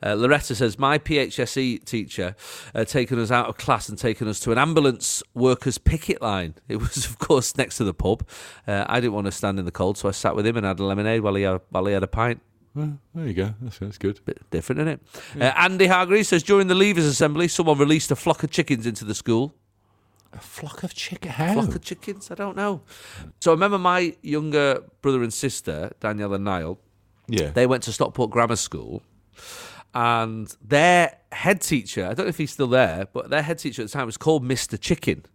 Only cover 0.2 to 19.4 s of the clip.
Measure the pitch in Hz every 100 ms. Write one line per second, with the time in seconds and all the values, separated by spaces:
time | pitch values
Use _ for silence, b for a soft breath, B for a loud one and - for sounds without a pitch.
0.2 | 123 147 - 113 120 101 135 147 - 151
1.2 | 123 - 120 - 131 117 - 117 101 -
2.2 | 90 95 B B B - 110 143 123 120
3.2 | 110 120 117 110 - 117 - 104 123 107
4.2 | 110 104 - 113 147 160 143 120 - -
5.2 | - - 127 127 139 - - 160 - -
6.2 | 113 98 85 78 _ 107 120 - - -
7.2 | - 147 120 - 127 - 107 87 92 113
8.2 | - B B B - 101 - 120 120 104
9.2 | 98 95 104 98 87 - 92 101 101 95
10.2 | 110 - 104 117 101 92 98 98 104 113
11.2 | 104 98 98 92 _ 90 95 98 95 113
12.2 | 117 120 _ _ _ 143 151 143 _ 165
13.2 | 151 90 98 107 123 - 98 101 98 101
14.2 | - - - 80 - 135 156 151 _ B
15.2 | B 147 - 165 175 185 185 185 185 202
16.2 | 208 175 151 202 190 180 202 180 156 135
17.2 | 156 147 170 - 165 147 143 156 - 139
18.2 | - 156 156 - 160 131 113 107 107 104
19.2 | - 113